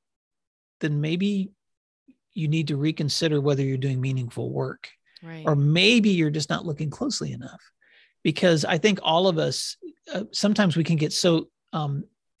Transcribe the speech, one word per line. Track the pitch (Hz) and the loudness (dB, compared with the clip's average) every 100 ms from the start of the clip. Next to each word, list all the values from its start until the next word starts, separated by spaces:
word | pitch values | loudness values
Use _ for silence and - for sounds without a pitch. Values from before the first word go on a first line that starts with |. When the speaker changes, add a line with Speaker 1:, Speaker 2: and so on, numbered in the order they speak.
| _ _ _ _ _ _ _ - | _ _ _ _ _ _ _ -6
Speaker 1:
then | 156 147 | -2 -2
maybe | 151 175 202 196 190 _ _ _ _ _ _ _ _ | -2 0 0 -2 -4 _ _ _ _ _ _ _ _
you | 190 156 | -6 -2
need | 160 151 | 0 0
to | 139 | -2
reconsider | 156 156 147 - 165 151 | -2 -2 -2 -2 0 0
whether | 139 139 | 2 0
you're | 135 131 | 0 -2
doing | 135 127 | -2 -2
meaningful | 131 131 117 120 120 | -2 -4 -6 -6 -6
work. | 135 131 - - _ _ - | -4 -6 -8 -18 _ _ -20
Speaker 2:
Right. | 165 160 156 | -18 -6 0
Speaker 1:
Or | 147 | 2
maybe | 143 165 202 240 208 | 4 4 6 6 4
you're | 180 151 | 4 2
just | 151 - | 0 -2
not | 165 175 | -4 -4
looking | 143 156 | -6 -6
closely | - 269 - 147 | -6 -6 -6 -6
enough, | 120 131 - _ _ _ _ _ _ | -10 -12 -18 _ _ _ _ _ _
because | - 151 185 160 - | -4 2 4 4 2
I | 175 | 2
think | 214 196 | 2 0
all | - 165 190 | 0 2 2
of | 160 | 2
us, | 147 - - - 349 - - | 0 -4 -8 -10 -16 -20 -10
uh, | 190 214 | -8 -6
sometimes | - 202 214 190 165 | -2 0 4 2 2
we | |
can | 156 160 | 2 0
get | 151 | 0
so, | - 180 165 - _ _ | 0 2 0 -2 _ _
um, | 165 147 143 - _ _ - | -6 -4 -6 -10 _ _ -4